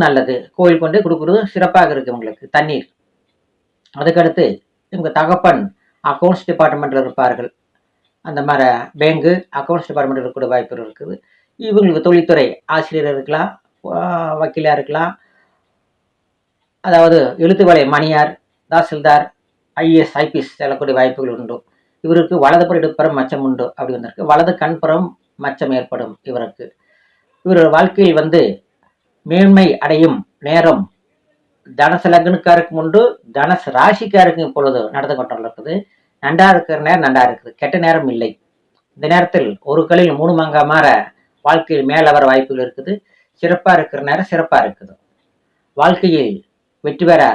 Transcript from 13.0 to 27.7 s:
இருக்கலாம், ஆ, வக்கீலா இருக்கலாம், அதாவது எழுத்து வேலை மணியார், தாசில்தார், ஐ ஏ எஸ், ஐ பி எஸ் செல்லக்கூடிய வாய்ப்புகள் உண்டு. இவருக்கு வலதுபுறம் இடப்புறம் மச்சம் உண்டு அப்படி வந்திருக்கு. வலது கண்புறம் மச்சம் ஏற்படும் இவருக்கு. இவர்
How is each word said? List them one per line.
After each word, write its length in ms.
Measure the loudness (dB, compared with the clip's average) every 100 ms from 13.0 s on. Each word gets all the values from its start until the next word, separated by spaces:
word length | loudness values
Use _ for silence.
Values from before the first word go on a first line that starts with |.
| -4
இருக்கலாம், 360 | -6 -4 -4 -4 -8 _ _
ஆ, 140 | -8 -6 -4 -6 -6 -4
வக்கீலா 340 | -4 -2 -2 -2
இருக்கலாம், 340 | -4 -6 -6 -8 _ _ _ _ _ _ _ _ _ _ _ _ _ _ _ _
அதாவது 340 | 2 4 6 4 2 0
எழுத்து 220 | 0 4 4
வேலை 140 | 4 4
மணியார், 380 | 0 0 0 0 -4 _ _ _
தாசில்தார், 540 | -2 0 -2 2 2 2 _ _ _ _ -4
ஐ 100 | 2
ஏ 60 | 4
எஸ், 120 | 2 -2
ஐ 40 | -4
பி 80 | -4
எஸ் 140 | -8 -8
செல்லக்கூடிய 360 | -6 -4 -2 0
வாய்ப்புகள் 380 | 0 -2 -8 -8
உண்டு. 200 | -12 -14 -16 _ _ _
இவருக்கு 320 | 0 0 0 0
வலதுபுறம் 380 | 2 2 2 0
இடப்புறம் 360 | -2 -2 -2 -2
மச்சம் 260 | -4 -4 -4
உண்டு 180 | -4 -6 -8
அப்படி 180 | -10 -8
வந்திருக்கு. 340 | -10 -8 0
வலது 240 | 2 2 -2
கண்புறம் 460 | -4 -4 -2 -2 -4 -10 _ -12 -10
மச்சம் 280 | -6 -4 -4
ஏற்படும் 340 | -6 -10 -10 -12 -12
இவருக்கு. 360 | -10 -10 -12 -20 _ _ _ _ _ _ _
இவர் 160 | 0 4 4